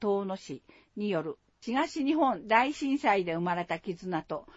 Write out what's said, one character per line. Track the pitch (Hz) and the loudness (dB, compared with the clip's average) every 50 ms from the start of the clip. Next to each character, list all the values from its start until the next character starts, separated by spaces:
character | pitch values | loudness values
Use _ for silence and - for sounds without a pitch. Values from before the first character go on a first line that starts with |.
遠 | - 208 196 196 202 | -2 0 0 0 0
野 | 190 190 | -4 -6
市 | 190 - - 139 - _ - - - _ _ - | -8 -8 -10 -12 -12 _ -18 -20 -20 _ _ -8
に | 208 208 208 | -4 -2 0
よ | 190 160 156 | 0 0 -2
る | 160 - _ _ _ _ _ | -4 -8 _ _ _ _ _
東 | - 233 233 269 294 285 - 320 269 | -6 -2 0 0 0 -2 -2 -2 0
日 | 277 311 | 2 4
本 | 311 311 269 226 165 - | 4 4 2 2 0 0
大 | 208 220 226 254 285 294 | 4 4 4 4 4 0
震 | - 302 269 262 | -2 -2 0 0
災 | 285 - 220 202 196 180 | 2 4 4 4 4 2
で | 170 165 | 0 0
生 | 165 | 0
ま | 175 180 175 | 0 0 0
れ | 175 175 | -2 -2
た | - 170 170 | -4 -4 -6
絆 | - 202 175 175 185 185 180 160 156 | -4 -6 -8 -8 -6 -4 -4 -4 -4
と | - 165 147 - - - | -4 -8 -8 -8 -12 -20